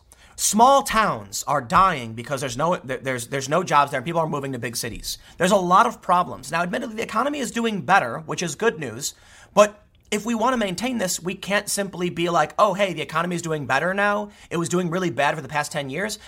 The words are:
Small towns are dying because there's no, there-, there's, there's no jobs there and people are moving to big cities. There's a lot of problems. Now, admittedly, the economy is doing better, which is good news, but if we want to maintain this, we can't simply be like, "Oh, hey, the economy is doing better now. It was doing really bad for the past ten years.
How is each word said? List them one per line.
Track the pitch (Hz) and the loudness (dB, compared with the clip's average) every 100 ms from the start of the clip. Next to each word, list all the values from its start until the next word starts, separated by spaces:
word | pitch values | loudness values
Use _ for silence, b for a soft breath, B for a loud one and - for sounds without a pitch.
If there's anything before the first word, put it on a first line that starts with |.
| _ b b b | _ b b b
Small | - 214 254 277 | 0 6 8 6
towns | - 220 196 120 101 - - | 4 0 0 -2 -8 -8 -2
are | 143 | -2
dying | 120 175 190 147 117 | 2 4 4 2 -6
because | 110 120 135 | -10 -6 -4
there's | 135 120 | -4 -2
no, | 165 180 | 0 -2
there-, | 127 131 | -4 -6
there's, | 135 123 117 | -4 -6 -4
there's | 139 127 | -6 0
no | 165 | 0
jobs | 180 147 139 | 2 2 4
there | 139 | 0
and | 127 | -2
people | 165 | -2
are | 160 | 0
moving | 143 139 | -2 -4
to | 123 | -6
big | 123 117 | -6 -6
cities. | 117 95 - - B B | -8 -8 -10 -12 B B
There's | 185 | 2
a | 202 | 4
lot | 175 190 233 | 6 6 6
of | - | 2
problems. | - 180 165 104 - | 2 2 2 -4 -6
Now, | 165 | -4
admittedly, | 175 247 262 214 | -2 -4 -6 -8
the | |
economy | - 220 277 294 | -4 -2 -2 -2
is | 233 | -4
doing | 233 233 202 | -2 -2 -2
better, | 127 190 123 143 | 4 4 2 -4
which | 156 151 | -8 -6
is | 170 131 | -6 0
good | 226 226 | 0 0
news, | 131 110 147 - B B B | -8 -8 -10 -12 B B B
but | 143 160 - _ _ - | 4 4 4 _ _ -6
if | 208 220 | -4 -2
we | 226 | 0
want | 233 | 0
to | 254 | 0
maintain | 202 180 247 233 | -2 -4 -4 -2
this, | 180 - | -2 -4
we | 170 190 | -6 -6
can't | - 202 - | -2 -2 0
simply | 202 196 175 180 | -4 -4 -4 -4
be | 170 170 | -2 0
like, | 170 151 - | 2 2 2
"Oh, | 208 | 2
hey, | 185 196 | 2 0
the | 156 | -2
economy | 139 156 175 170 | -4 -2 -2 -2
is | |
doing | 165 156 131 | -4 -4 0
better | 135 175 | 0 2
now. | 196 208 208 208 B B | 0 0 0 -4 B B
It | 170 | -4
was | 160 | 0
doing | 180 175 | 0 0
really | 180 175 | -2 -2
bad | 120 143 156 | 0 0 0
for | |
the | 127 | -4
past | 147 147 | -4 -4
ten | 151 135 | -4 -6
years. | 147 208 - | -6 -6 -8